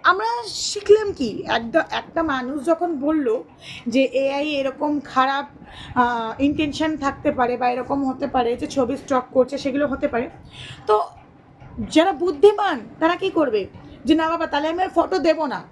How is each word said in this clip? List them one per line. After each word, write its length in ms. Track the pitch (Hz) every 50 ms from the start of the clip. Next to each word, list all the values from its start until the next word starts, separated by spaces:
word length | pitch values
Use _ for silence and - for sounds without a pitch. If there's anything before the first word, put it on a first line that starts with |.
| -
আমরা 440 | 330 370 392 427 453 466 480 453
শিখলাম 640 | 392 - - - - - 415 403 - 415 440 427 403 381
কি, 300 | - 269 214 - - -
একটা, 380 | - 226 233 233 226 226 320 - -
একটা 320 | - 226 - - - 330 330
মানুষ 420 | 311 269 254 247 247 285 302 240
যখন 340 | 320 330 330 349 349 339 262
বলল 440 | 262 302 320 311 277 233 220 262 - - - - - - - - -
যে 160 | 240 214 262 269
এআই 460 | - - 262 269 269 277 277 294 302
এরকম 500 | 294 277 269 269 262 - 285 302 302 285
খারাপ, 460 | - - - 262 254 269 269 277 285 277 - - - - - - - - -
আহ, 460 | 254 247 240 240 233 226 220 226 -
ইনটেনশন 560 | 277 285 294 320 311 294 277 - 311 320 311
থাকতে 340 | - 269 277 262 - - 294
পারে 260 | - 247 247 240 247
বা 120 | 240 254 247
এরকম 360 | 247 254 240 - 277 277 277
হতে 220 | 262 254 - 277
পারে 300 | 254 - - 240 233 247
যে 100 | 240 294
ছবি 300 | 285 - 269 254 226 277
স্টক 260 | - - - 277 254 247 - -
করছে, 240 | 262 247 254 277
সেগুলো 300 | 262 - 277 240 - 294
হতে 200 | - 269 269 294
পারে। 220 | 285 - 233 254 330 - - - - - - - - - - -
তো 220 | - 427 427 - - - - - - - - - - - - - - - - 208 -
যারা 240 | - 302 339 392 349
বুদ্ধিমান 680 | 262 349 370 302 285 330 415 427 415 415 381 320 240 208 - - -
তারা 160 | 311 330 349
কি 140 | 339 381 381
করবে 380 | - 330 302 254 214 208 185 - - - - - - - -
যে, 100 | 220 302
"না 140 | 320 320 320
বাবা, 180 | 339 330 330
তাহলে 200 | 311 - 285 294
আমি 160 | 320 330 349 370
আর 60 | 349 -
ফটো 240 | 349 311 - 370 370
দেবো 280 | 277 330 311 320 311
না 160 | 277 214 175 160 -